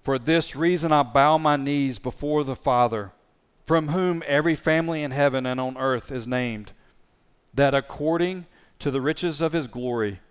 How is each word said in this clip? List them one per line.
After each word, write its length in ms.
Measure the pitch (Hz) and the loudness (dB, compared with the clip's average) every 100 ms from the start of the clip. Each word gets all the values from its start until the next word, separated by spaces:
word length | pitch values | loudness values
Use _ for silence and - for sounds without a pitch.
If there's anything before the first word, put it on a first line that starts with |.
For 160 | - 135 | -2 -2
this 380 | 123 165 156 139 | 2 2 0 0
reason 360 | 170 175 160 | 2 2 2
I 120 | 151 | 2
bow 340 | 127 127 143 160 | 4 4 4 4
my 200 | 156 147 | 2 0
knees 420 | 139 143 139 120 | 0 -2 -2 -4
before 440 | 127 123 147 151 | -8 -6 -2 -2
the 120 | 135 127 | -2 -4
Father, 560 | - 123 120 113 98 _ _ _ _ _ - | 0 2 2 0 -8 _ _ _ _ _ 0
from 240 | 165 156 | 0 2
whom 340 | 175 185 170 160 | 0 0 -2 0
every 300 | 143 156 156 | 2 2 0
family 480 | - 156 165 160 | 0 0 0 -4
in 80 | 147 | -4
heaven 340 | 135 143 131 127 | 2 2 2 -4
and 140 | 127 | -4
on 180 | 131 131 | -4 -2
earth 340 | 135 127 - | -2 -2 -4
is 160 | 131 113 | -8 -4
named, 440 | 127 123 110 104 - _ _ _ _ _ _ _ | -4 -2 -6 -12 -20 _ _ _ _ _ _ _
that 200 | 120 139 | 0 2
according 720 | 139 - - 147 165 180 185 175 _ _ _ | 2 -2 -6 -2 0 0 -2 -12 _ _ _
to 100 | 143 | -4
the 120 | 135 | 0
riches 400 | 131 160 175 147 | -2 -2 -4 -2
of 120 | 160 | 0
his 140 | 165 131 | -2 -4
glory 540 | 123 123 120 104 95 _ | -6 -4 -2 -2 -4 _